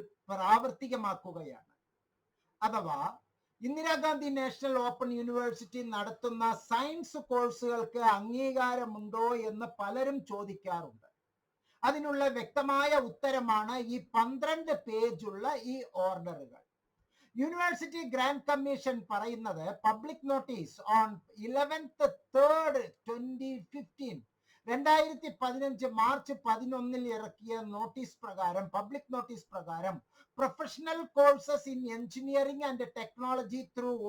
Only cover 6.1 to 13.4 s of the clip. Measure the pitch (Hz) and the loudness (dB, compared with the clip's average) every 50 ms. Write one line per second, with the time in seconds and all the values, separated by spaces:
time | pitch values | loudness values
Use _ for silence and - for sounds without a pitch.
6.1 | 220 - - 240 233 226 226 226 - - - - 311 240 269 302 320 339 294 - | -6 -6 -6 -4 -2 0 2 2 0 0 -2 0 0 0 0 0 -4 -6 -8 -8
7.1 | - 294 285 - 247 247 240 240 233 - 247 240 240 233 226 226 233 240 233 226 | -10 -12 -4 0 2 2 2 2 -2 -2 -2 -2 0 0 -2 -4 -2 4 6 6
8.1 | 208 196 208 226 240 254 269 269 254 262 254 247 247 247 240 220 214 208 208 208 | 6 6 2 -2 -2 -2 0 0 2 2 2 2 2 0 -2 -4 -6 -8 -10 -6
9.1 | 202 226 226 240 240 233 220 220 214 214 233 - - - 202 202 233 254 262 277 | 0 2 2 2 2 2 -2 -4 -4 -4 -8 -8 -6 -6 -6 -4 -2 0 0 0
10.1 | 277 277 - - 202 202 202 196 196 - - 185 180 170 160 135 110 110 _ _ | -2 -4 -6 -6 -6 -6 -6 -8 -8 -8 -6 -4 -4 -4 -4 -8 -14 -20 _ _
11.1 | _ _ _ _ _ _ _ _ _ _ _ _ _ _ - 247 294 302 294 294 | _ _ _ _ _ _ _ _ _ _ _ _ _ _ 2 2 2 2 0 -2
12.1 | 285 277 277 269 240 240 - - - 285 269 277 294 277 285 294 302 277 254 226 | 0 2 2 2 2 0 -4 -2 -2 0 2 4 4 4 4 6 6 4 4 2
13.1 | - - - 269 269 262 | -4 -2 0 0 2 2